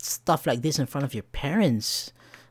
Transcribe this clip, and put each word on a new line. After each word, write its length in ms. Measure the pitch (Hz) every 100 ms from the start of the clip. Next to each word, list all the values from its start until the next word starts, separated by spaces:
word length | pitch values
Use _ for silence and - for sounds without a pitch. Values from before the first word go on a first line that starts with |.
stuff 460 | - - - 156 151
like 160 | 123
this 160 | 156 147
in 80 | 127
front 180 | 143
of 80 | 139
your 160 | 110 -
parents 840 | - 143 202 185 110 - - - - - - -